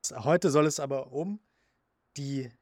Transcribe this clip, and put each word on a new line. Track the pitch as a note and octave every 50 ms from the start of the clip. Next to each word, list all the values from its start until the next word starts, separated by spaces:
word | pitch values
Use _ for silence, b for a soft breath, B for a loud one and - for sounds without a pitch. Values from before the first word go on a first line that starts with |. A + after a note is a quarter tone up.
| - - -
Heute | A#2+ G#2 C#3 E3 F3 - F3
soll | C3+ D3+ D3+
es | D#3 D3 -
aber | D3 C#3 C#3 C3+ C3 C3
um | B2 C#3 E3+ G3 G#3 G#3+ _ _ _ _ _ _ _ _ _ _ _ _ _ _ _
die | C#3+ C#3+ C#3 C#3 C3+ C3 A#2+ A#2 _